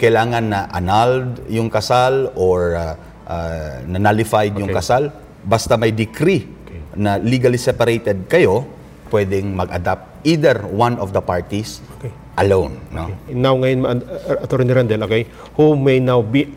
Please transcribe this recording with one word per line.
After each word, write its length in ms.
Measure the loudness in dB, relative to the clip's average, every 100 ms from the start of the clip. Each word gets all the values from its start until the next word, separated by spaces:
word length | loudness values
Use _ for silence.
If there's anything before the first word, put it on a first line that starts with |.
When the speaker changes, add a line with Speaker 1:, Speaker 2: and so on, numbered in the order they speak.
Speaker 1:
kailangan 440 | 2 4 2 0 -2
na 120 | -2 -4
annulled 760 | -4 0 2 4 2 -2 -8 -6
yung 160 | -4 -2
kasal 640 | -2 0 2 2 2 -2
or, 400 | 0 0 2 0
uh, 220 | -2 -4 -8 -14 -20 -10
uh, 560 | -8 -6 -6 -8 -10
na 140 | -6 0
nullified 560 | 2 2 2 2 0 -2
yung 160 | -2
Speaker 2:
Okay. 80 | -2
Speaker 1:
kasal. 320 | 0 0 0 -8 -20 -12
Basta 320 | -2 0 2 2
may 160 | 2
decree 560 | 0 -4 0 2 2 -2 -16
Speaker 2:
Okay. 160 | -16 -16 -12 -2
Speaker 1:
na 240 | 0 0
legally 400 | 0 2 2 2
separated 640 | 0 0 2 0 0 -4 2
kayo, 380 | 4 4 2 -2 -14 -20 -20 -2
pwedeng 420 | 0 0 -2 -2
mag-adapt 720 | -4 -4 -2 -2 -4 -6 -6 0
either 400 | 2 4 2 0
one 320 | 0 0 0
of 160 | -2
the 80 | -2
parties 560 | -2 -4 -2 -6 -6 -12 -18 -14
Speaker 2:
Okay. 100 | -14 -14 -10 0
Speaker 1:
alone, 420 | 4 4 2 -6 -12
no? 160 | -10 -8
Speaker 2:
Okay. 300 | -10 -8 0
Now, 180 | 2
ngayon, 240 | 2 2 2
ma-, 160 | 0
uh, 480 | -2 -4 -10 -4 -4
Attorney 320 | -2 0 2
Randel, 320 | 2 2 0 0
okay, 240 | -2 -2 -10 -10
who 240 | 2 4 4
may 240 | 4 2
now 160 | 4 2
be 260 | 2 0 -2